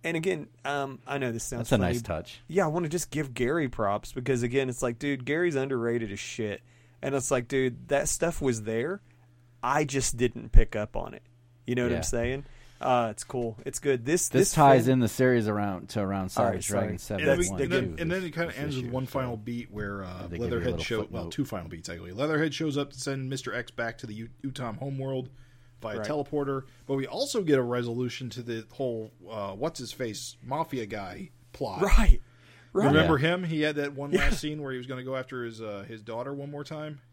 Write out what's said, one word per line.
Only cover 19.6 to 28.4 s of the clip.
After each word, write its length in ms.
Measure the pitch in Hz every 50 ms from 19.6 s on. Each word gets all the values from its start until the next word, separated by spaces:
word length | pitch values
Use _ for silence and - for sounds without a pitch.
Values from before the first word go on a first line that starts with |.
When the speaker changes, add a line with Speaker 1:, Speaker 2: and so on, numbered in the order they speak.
| 117 -
Speaker 3:
where, 320 | 101 104 104 101 101 98 95
uh, 220 | 90 90 87 85
Speaker 2:
they 100 | 85 85
give 0 |
you 60 | 85 -
a 0 |
Speaker 3:
Leatherhead 200 | 117 120 - 85 85
Speaker 2:
little 120 | - 82 80
Speaker 3:
show-, 120 | - 117 110
well, 60 | 104
Speaker 2:
footnote. 240 | - - 85 85 85
Speaker 3:
two 140 | - - 139
final 220 | - - 98 82
beats, 220 | 82 87 82 82 -
actually. 220 | 85 85 90 87 90
Leatherhead 400 | 107 139 156 156 147 160 160 139
shows 240 | - 165 156 135
up 140 | 143 143 143 -
to 60 | 127
send 300 | - 143 139 135 131 131
Mister 240 | 139 131 - 123 104
X 160 | 120 117 -
back 260 | - - 117 113 113
to 100 | - -
the 60 | 113 104
U-, 160 | 107 113 120 - - -
Utom 340 | 139 131 - 131 117 107
homeworld 520 | - 135 139 139 135 131 135 135 131 127 127 - - - - - - - - - -
via 160 | - 110 104 110
Speaker 1:
Right. 80 | 107
Speaker 3:
teleporter, 560 | 113 151 147 139 - 151 147 143 135 139 135 131 - - - -
but 80 | - 135
we 100 | 135 135
also 360 | 113 113 196 269 - - 226 190
get 160 | 156 147 131
a 20 | 123
resolution 680 | 120 123 123 120 120 117 120 127 123 - - 131 120
to 120 | 110 127